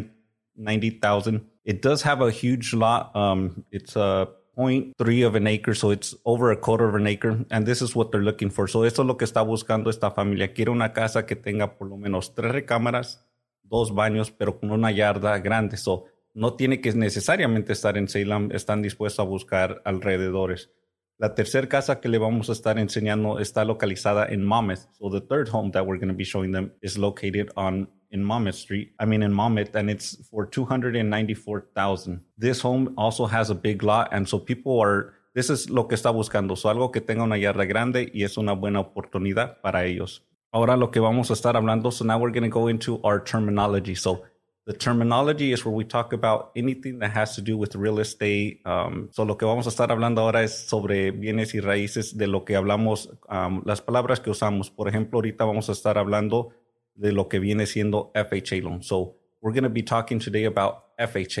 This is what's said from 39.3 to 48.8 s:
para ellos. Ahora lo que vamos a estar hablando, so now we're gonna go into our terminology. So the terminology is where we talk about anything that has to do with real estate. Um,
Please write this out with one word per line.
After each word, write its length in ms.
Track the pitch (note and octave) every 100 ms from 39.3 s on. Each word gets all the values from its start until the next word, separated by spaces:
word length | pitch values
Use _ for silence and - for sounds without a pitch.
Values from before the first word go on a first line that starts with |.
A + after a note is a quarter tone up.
| G2 B2 -
para 220 | G2 F#2 F2+
ellos. 380 | F2+ F#2 - _ _ _
Ahora 240 | A2+ A#2 B2+
lo 140 | A#2+
que 100 | A#2
vamos 300 | A2+ A#2 A#2
a 40 | A2
estar 200 | B2 A#2
hablando, 380 | A2 A2 A#2+
so 120 | A#2 A2+
now 140 | A2+
we're 140 | A#2+ A#2
gonna 140 | A#2
go 180 | A2+ A#2
into 340 | A2+ A2+ A2+ G#2+
our 180 | G#2
terminology. 720 | - A#2 G#2+ G2+ G#2 G2 F#2+ F2+
So 300 | - F2+ - _ _ _ -
the 60 |
terminology 800 | G2+ - A#2+ A#2 A#2+ C#3+ D3+ C#3+
is 100 | A#2+
where 120 | A2+ A2
we 100 | A2
talk 300 | A#2+ A#2 A2+
about 360 | A2+ G#2+ - -
anything 440 | B2 C3 C3+ B2+
that 100 | G#2
has 240 | G#2+ G#2+ -
to 80 |
do 120 | G2+ A2
with 200 | G2+ G2
real 240 | G#2 G#2+
estate. 640 | G#2+ - G#2 G2+ G#2 - -
Um, 460 | F2